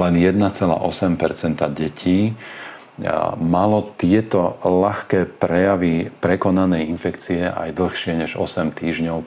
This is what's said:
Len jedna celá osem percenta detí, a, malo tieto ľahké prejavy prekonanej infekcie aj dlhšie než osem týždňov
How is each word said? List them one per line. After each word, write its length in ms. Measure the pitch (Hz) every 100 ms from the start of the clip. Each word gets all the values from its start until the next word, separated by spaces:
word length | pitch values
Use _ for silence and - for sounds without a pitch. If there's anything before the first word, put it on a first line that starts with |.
Len 160 | 90 85
jedna 320 | 90 95 101
celá 320 | - 92 80
osem 320 | 90 - 92
percenta 560 | 85 80 - 85 76 78
detí, 640 | 71 78 - 90 92 107 110 - - - - - -
a, 400 | - 80 80 -
malo 560 | 82 87 104 107 107
tieto 640 | - 87 104 113 98 87 - 92
ľahké 640 | 90 98 104 - 98 87 -
prejavy 720 | 90 87 95 95 90 82 87 -
prekonanej 720 | - 92 101 92 92 85 78
infekcie 560 | 87 92 - - 87 90
aj 320 | 87 82 78
dlhšie 480 | 87 - - 82 80
než 160 | -
osem 320 | 87 - 80
týždňov 480 | - 82 80 82 82